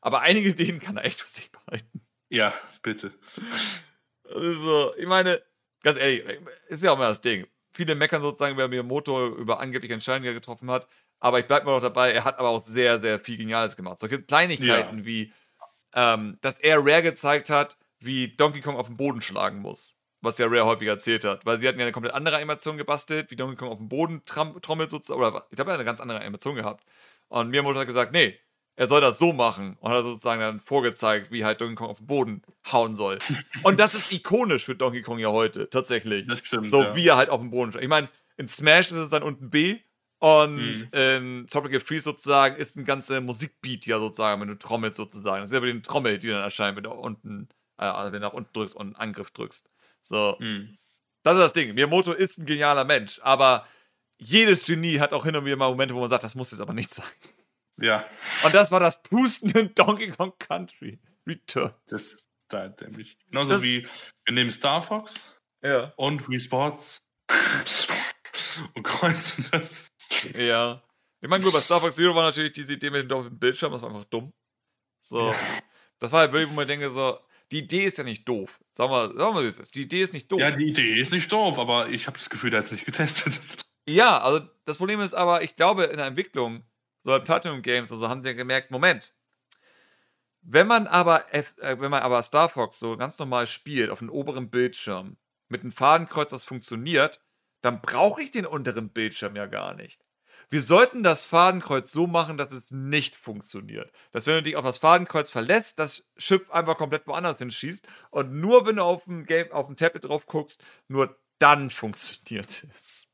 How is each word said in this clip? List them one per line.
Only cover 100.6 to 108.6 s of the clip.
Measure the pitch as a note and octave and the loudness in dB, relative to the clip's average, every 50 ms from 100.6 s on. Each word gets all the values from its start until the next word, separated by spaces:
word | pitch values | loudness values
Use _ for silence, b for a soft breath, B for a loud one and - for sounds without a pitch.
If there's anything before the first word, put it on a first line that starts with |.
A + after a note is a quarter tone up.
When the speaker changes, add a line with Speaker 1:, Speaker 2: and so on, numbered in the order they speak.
Speaker 1:
sollten | B2+ A2 E3 F#3+ B3 B3+ - B3 G#3+ | 4 8 8 8 8 8 6 2 4
das | F3+ D#3+ D3+ - | 4 4 4 -2
Fadenkreuz | - - E3 F3 F#3 F#3 F#3 - - C#3+ C3 - - | 2 6 6 6 6 6 2 -2 -2 -2 -2 -2 -2
so | - D3+ E3+ F3 | -2 -2 0 2
machen, | E3+ E3+ E3 D3+ D#3+ C#3+ | 2 0 0 0 -4 -8
dass | C#3+ C#3 | -8 -8
es | C3+ B2+ _ _ | -8 -18 _ _
nicht | C3 C3+ C3+ C3+ D3 D3+ C#3 - - | -10 -10 -6 -2 -2 -2 -2 -2 -8
funktioniert. | - - - G#2+ G#2 - - - G2+ G#2 G#2 G#2+ G#2+ - - b b b b | -10 -16 -14 -14 -14 -14 -14 -16 -16 -14 -14 -14 -14 -14 -16 b b b b
Dass | _ A#2 A2+ C#3 | _ -4 0 2
wenn | D#3 | 0
du | D#3+ D3+ | 2 0
dich | D#3 D3+ | 0 -4
auf | D3 C3 | -2 -2
das | C3 B2 - | -2 -4 2
Fadenkreuz | - D#3 E3+ F3+ F3+ - - D#3 D3 - | 6 6 6 6 4 0 -2 -2 -2 -2
verlässt, | - B2 A2+ B2 F#3 A3+ G#3+ - - - | -4 -6 0 2 2 2 2 -2 -4 -4
das | D#3 D3 - - _ _ _ _ | -6 -6 -6 -12 _ _ _ _
Schiff | - - F#3+ F#3+ F#3+ _ | 0 2 2 2 2 _
einfach | C#3+ E3+ E3 D#3+ D#3+ - | -2 -2 0 0 -2 -2
komplett | D#3 C#3 D3+ D3 _ - | -2 -4 -4 -6 _ -4
woanders | C#3+ D#3+ F3+ F3 D3 - | -6 -4 -2 -4 -4 -4
hinschießt | B2+ B2 A#2 - - D3 F#3 G2+ _ B B B B B | -8 -10 -10 -10 -10 -10 -10 -12 _ B B B B B
und | - D3 C3+ C3 C3 D3 | -4 -4 -4 -4 -4 -4
nur | E3 G3+ A#3+ B3 | 2 8 8 8